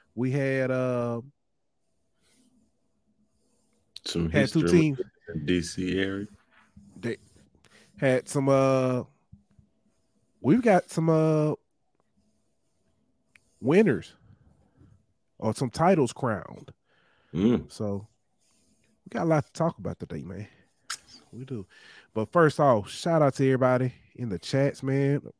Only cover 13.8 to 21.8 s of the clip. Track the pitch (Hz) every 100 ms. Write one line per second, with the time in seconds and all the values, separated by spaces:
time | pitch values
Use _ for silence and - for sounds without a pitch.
13.8 | 214 101 - - _ - _ _ _ _
14.8 | - _ _ _ _ - 110 110 127 -
15.8 | 165 185 123 - 127 101 - - - -
16.8 | _ _ _ _ _ 80 107 113 - -
17.8 | 107 101 107 _ _ _ _ _ _ _
18.8 | _ _ - 233 170 156 - - 165 -
19.8 | 92 - - 82 71 95 104 _ _ _
20.8 | - - _ - _ 110 135 120 92 -